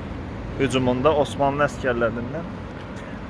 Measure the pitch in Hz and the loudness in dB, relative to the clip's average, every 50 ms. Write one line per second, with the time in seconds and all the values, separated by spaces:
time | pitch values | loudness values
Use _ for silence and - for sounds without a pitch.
0 | - - - - - - - - - - - - 139 123 123 131 127 123 123 127 | -6 -8 -8 -8 -8 -8 -8 -8 -8 -6 -2 0 0 2 2 4 4 4 2 4
1 | 131 156 151 147 135 - - - 143 139 139 143 147 139 - - - 131 120 120 | 4 4 6 6 4 2 2 2 2 2 4 4 2 2 2 0 0 0 2 4
2 | 117 110 110 120 117 127 143 165 170 - - - - - - - - - - - | 2 2 2 -2 -4 -4 -6 -6 -6 -8 -8 -10 -10 -10 -10 -10 -10 -10 -10 -10
3 | - - - - - - | -10 -10 -10 -10 -8 0